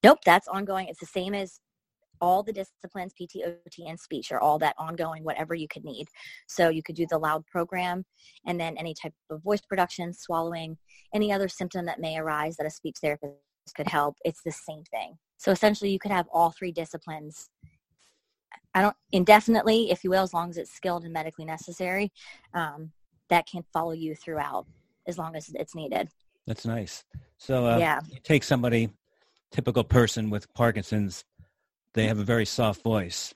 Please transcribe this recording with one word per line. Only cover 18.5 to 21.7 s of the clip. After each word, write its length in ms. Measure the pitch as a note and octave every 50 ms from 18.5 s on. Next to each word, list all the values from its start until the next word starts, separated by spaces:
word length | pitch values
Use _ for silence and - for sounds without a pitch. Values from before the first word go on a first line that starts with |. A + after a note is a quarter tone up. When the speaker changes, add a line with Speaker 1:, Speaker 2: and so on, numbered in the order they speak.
| - - _ _ _
Speaker 1:
I 80 | F#3
don't, 140 | F#3+ G#3 - _ _ _
indefinitely, 800 | - - F3+ F#3+ G#3 G#3+ - - A3+ A3 - A3+ A3 A3+ A#3 G3
if 120 | F#3 - -
you 60 | F#3
will, 140 | F3+ F#3+ F#3+
as 100 | F#3 F#3
long 160 | E3+ E3+ F3
as 80 | E3+ E3+
it's 140 | - -
skilled 320 | - - - F#3 F3 F3 E3+
and 100 | E3+ E3
medically 320 | D#3+ D#3 D#3+ D#3+ - D#3+
necessary, 680 | D#3+ D#3+ D#3+ - -